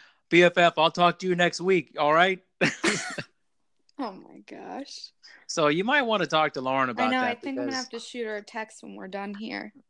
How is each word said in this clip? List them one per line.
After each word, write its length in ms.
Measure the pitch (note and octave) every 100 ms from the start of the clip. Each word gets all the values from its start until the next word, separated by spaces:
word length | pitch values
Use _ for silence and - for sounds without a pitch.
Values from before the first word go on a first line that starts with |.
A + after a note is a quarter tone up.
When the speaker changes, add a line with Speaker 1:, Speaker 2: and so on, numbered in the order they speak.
| - _ -
Speaker 1:
"B 120 | E3+
F 140 | F3 F3+
F, 200 | E3+ D#3+
I'll 120 | D#3+
talk 300 | F3+ F3 E3+
to 80 | F#3
you 80 | F3
next 260 | F3 -
week, 340 | F3+ F3+ - -
all 140 | D3
right?" 260 | D#3+ F#3 F#3 _ -
<laughs> 80 | F#3 - - E3+ - - - _ _ _ _ _ _ -
Speaker 2:
Oh 120 | A#3
my 260 | F#3+ - - G#3+
gosh. 600 | - G3 G#3 C#4 - - _ - - -
Speaker 1:
So 200 | - D3
you 160 | D#3+
might 200 | G#3+ D4
wanna 220 | A#3 G#3 D3+
talk 280 | D#3 D3+
to 80 | C#3+
Lauren 280 | C3 C3+ B2+
Speaker 2:
I 20 |
Speaker 1:
about 180 | A#2+ B3+
Speaker 2:
know, 80 | B3+
I 60 | B3
Speaker 1:
that 80 | A#3+
Speaker 2:
think 120 | C#4 C4+
I'm 60 | C4+
gonna 20 |
Speaker 1:
because 160 | C4
Speaker 2:
have 60 | B3
to 100 | A#3
shoot 260 | - B3 A3
her 120 | G#3
a 40 |
text 400 | G#3 A3+ A3 -
when 140 | G#3 G3
we're 120 | F#3+
done 240 | G3 G3+
here. 400 | G3+ A3 G3 G#3+ - _